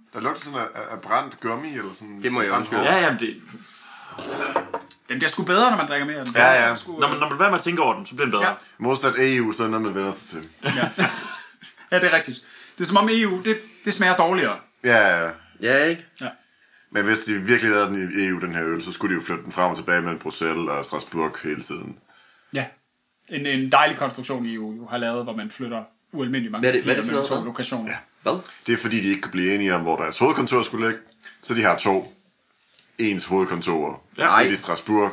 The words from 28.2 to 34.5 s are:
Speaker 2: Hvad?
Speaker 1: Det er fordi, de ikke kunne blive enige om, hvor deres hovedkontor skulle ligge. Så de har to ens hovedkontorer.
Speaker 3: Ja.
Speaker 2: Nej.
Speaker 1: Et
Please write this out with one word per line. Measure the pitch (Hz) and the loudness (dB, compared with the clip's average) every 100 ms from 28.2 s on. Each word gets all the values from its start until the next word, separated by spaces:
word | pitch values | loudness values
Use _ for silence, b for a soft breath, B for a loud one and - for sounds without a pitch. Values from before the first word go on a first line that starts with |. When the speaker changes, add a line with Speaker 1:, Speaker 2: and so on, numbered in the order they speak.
Speaker 2:
Hvad? | 107 180 B B - | -4 -4 B B -2
Speaker 1:
Det | |
er | 117 | 0
fordi, | 117 110 | 0 0
de | 98 | 0
ikke | 98 | 0
kunne | - | -2
blive | 92 92 | 0 2
enige | 101 98 | 2 2
om, | 90 | 2
hvor | 82 78 | 2 0
deres | 80 - | -2 2
hovedkontor | 135 156 123 127 | 2 4 2 0
skulle | 110 113 113 | 0 -2 -2
ligge. | 110 - _ B B | -2 -10 _ B B
Så | - | -4
de | 117 | 2
har | 104 85 | 4 4
to | 104 95 92 - _ _ _ _ _ - - - | 4 2 0 -12 _ _ _ _ _ -20 -18 -4
ens | 110 95 - | -2 -2 0
hovedkontorer. | 95 92 87 87 80 76 73 _ - | 0 2 -2 -2 -2 -2 -6 _ -2
Speaker 3:
Ja. | 160 | 4
Speaker 2:
Nej. | 104 | 6
Speaker 1:
Et | 127 | 6